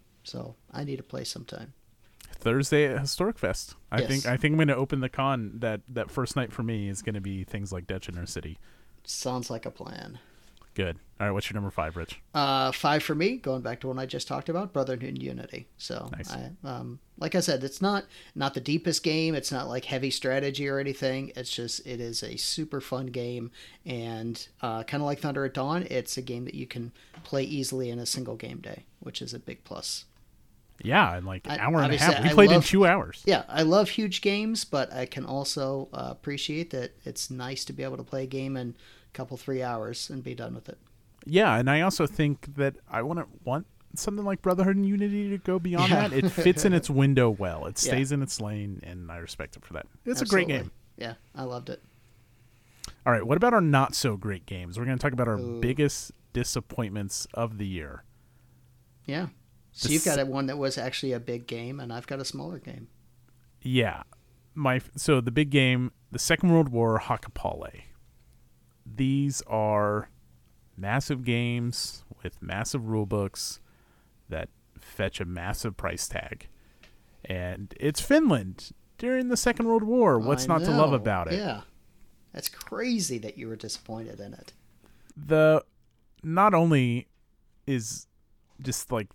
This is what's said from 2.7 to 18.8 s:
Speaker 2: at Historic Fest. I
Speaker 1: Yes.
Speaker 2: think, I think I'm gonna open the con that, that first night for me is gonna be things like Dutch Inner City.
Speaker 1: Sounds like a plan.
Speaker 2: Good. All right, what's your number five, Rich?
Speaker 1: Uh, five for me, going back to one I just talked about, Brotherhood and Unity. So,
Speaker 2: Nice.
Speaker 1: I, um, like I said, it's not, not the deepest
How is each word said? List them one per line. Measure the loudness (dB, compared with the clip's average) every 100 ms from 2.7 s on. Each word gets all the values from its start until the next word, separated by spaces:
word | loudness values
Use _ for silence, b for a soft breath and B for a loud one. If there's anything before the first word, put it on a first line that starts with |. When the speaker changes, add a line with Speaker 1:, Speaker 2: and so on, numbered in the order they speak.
| 4 4
Speaker 2:
at | 2
Historic | -2 0 -2 0
Fest. | -2 -2 -6 -14 -6
I | -2
Speaker 1:
Yes. | 0
Speaker 2:
think, | 0 0
I | 2
think | 2
I'm | 4
gonna | 4 4
open | 0 0
the | -2
con | 0 0 0 -4 -4
that, | -4 -4 -6
that | -6 -4
first | -2 -2 -2
night | -4
for | -4
me | -4 -2 -4
is | -4
gonna | -4 -4
be | -4 -6
things | -6 -8 -6
like | -8 -6
Dutch | -8 -6
Inner | -8 -8
City. | -8 -10 -12 b b b b
Speaker 1:
Sounds | -12 -6 -4 -4 -6
like | -8 -10
a |
plan. | -12 -14 -12 -12 -16 b b b b -14
Speaker 2:
Good. | -4 -4 -4 -12 -4
All | -2
right, |
what's | -2 -4
your | -4
number | -6
five, | -4 -4 -4
Rich? | -10 -12 -6
Speaker 1:
Uh, | 0 2 2 2
five | 2 2 2
for | 2 0
me, | 0 0
going | -4 -4
back | -4 -6
to | -6
one | -6
I | -6
just | -6 -6
talked | -6 -4
about, | -4 -2
Brotherhood | -2 -2 -2 -6
and | -8
Unity. | -8 -8 -10 -14 -16 -16
So, | -10 -10 -10
Speaker 2:
Nice. | -10 -10
Speaker 1:
I, | -10 -10 -12 -10
um, | -10 -10 -14 _ -8
like | -2
I | 0
said, | 2 0
it's | -2 -2
not, | 0 0 -4 B B -4
not | -2 -2
the |
deepest | -2 0